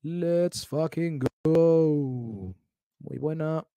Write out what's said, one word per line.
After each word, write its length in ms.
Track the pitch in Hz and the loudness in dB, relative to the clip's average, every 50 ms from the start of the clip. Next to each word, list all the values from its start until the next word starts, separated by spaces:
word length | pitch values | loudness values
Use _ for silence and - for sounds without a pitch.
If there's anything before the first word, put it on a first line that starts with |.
| - | -8
Let's 600 | 151 170 175 170 170 170 170 175 175 - - - | -8 -6 -4 -2 0 2 2 0 0 -2 -6 -10
fucking 540 | - - 147 160 156 - 160 170 170 160 143 127 127 _ _ _ | -6 -2 -2 -2 -2 -2 -4 -4 -4 -4 -2 -4 -4 _ _ _
go. 1120 | 156 160 165 165 165 165 165 160 156 151 147 143 131 127 123 117 113 110 98 95 92 92 _ _ _ _ _ _ _ _ _ | 4 4 6 6 6 6 6 4 4 2 0 -2 -2 -4 -6 -8 -8 -10 -10 -12 -12 -14 _ _ _ _ _ _ _ _ _
Muy 180 | 143 - 131 | -14 -12 -10
buena. 480 | 127 135 151 156 160 156 156 160 160 - _ _ | -6 -4 -4 -4 -4 -4 -2 -4 -4 -6 _ _